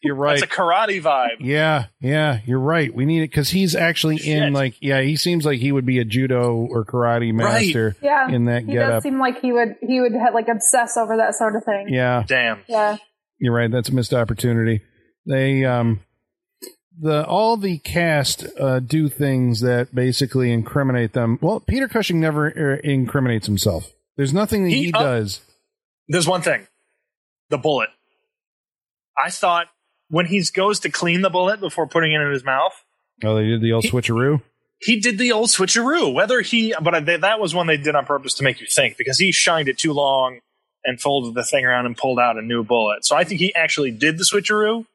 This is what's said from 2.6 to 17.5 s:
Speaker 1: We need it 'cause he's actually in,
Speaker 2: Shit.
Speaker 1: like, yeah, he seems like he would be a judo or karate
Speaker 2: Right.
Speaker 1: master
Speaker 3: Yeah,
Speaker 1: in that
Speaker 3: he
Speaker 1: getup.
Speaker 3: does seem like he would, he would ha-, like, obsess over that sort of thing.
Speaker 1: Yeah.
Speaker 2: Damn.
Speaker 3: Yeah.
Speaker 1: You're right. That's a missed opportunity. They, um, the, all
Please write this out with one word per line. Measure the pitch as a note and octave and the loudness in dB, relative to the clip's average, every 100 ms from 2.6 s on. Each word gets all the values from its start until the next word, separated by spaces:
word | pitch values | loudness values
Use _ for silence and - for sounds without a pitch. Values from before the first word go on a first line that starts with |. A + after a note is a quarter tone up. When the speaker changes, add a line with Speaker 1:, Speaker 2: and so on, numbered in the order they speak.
| C3+ E3 C#3+ | 0 0 0
Speaker 1:
We | - C#3 | -2 0
need | E3 | 0
it | D#3 | 0
'cause | - C#3 | -2 0
he's | F3+ F#3+ C#3+ | 0 0 2
actually | E3+ D#3+ D#3+ D3+ | 0 0 -2 -2
in, | - D3+ | -2 0
Speaker 2:
Shit. | D3 | 2
Speaker 1:
like, | C#3 C3 - | 0 -2 -2
yeah, | C#3 C3+ | -2 0
he | C3+ D3+ | 0 0
seems | F3 F3 D3+ | 0 0 0
like | C3 | 0
he | C3+ | 0
would | C#3 B2+ | 0 2
be | B2+ | 0
a | A2+ | 0
judo | A2+ C3 B2+ B2 A#2 A#2 | 0 0 2 2 0 -2
or | A#2+ G#2+ | -4 -2
karate | B2 A#2+ A#2 A#2 A2 | 0 2 2 0 2
Speaker 2:
Right. | G3+ A3 | 2 2
Speaker 1:
master | G3+ C3+ A2 G2+ | 2 2 0 0
Speaker 3:
Yeah, | C#4+ C#4+ C4 | 0 2 2
Speaker 1:
in | B2+ A#2+ | 2 2
that | A#2+ A2+ | 0 0
Speaker 3:
he | |
Speaker 1:
getup. | A#2+ A#2 A#2 | 0 2 0
Speaker 3:
does | |
seem | C#4 C4+ | 0 0
like | C4 B3+ | 0 0
he | B3+ | 0
would, | A#3+ A#3 - | 2 0 -2
he | G#3+ B3+ | -2 0
would | B3 | 2
ha-, | A3 A#3+ | 2 2
like, | A3+ A3 | 0 0
obsess | A#3 - C4 A#3 - | 0 2 2 2 -2
over | A3 A3 | 0 0
that | A3 | 0
sort | G3+ A3 G#3+ | 0 -2 -2
of | |
thing. | A3 G3+ G3+ | -4 -4 -2
Speaker 1:
Yeah. | B2+ B2 B2 G#2 | 0 2 0 0
Speaker 2:
Damn. | C3 A#2+ G#2+ - | 0 0 -4 -4
Speaker 3:
Yeah. | A3 G#3 G#3+ _ _ _ _ | 0 0 -2 _ _ _ _
Speaker 1:
You're | B2+ A#2+ | 0 2
right. | A#2 | 2
That's | B2 A#2 | 0 0
a | C3 | -2
missed | A#2 | 0
opportunity. | B2+ A2+ A2+ B2 A#2 A2+ A2 - _ _ _ - | 0 0 -2 0 2 2 0 -4 _ _ _ -4
They, | C3+ C3+ C3+ C3 | 0 0 2 0
um, | B2 A#2 G#2+ _ _ _ _ _ _ - _ _ E3+ | 0 0 -2 _ _ _ _ _ _ -20 _ _ -8
the, | D#3 D3+ D3+ | -2 -2 0
all | F3+ A3 | 0 2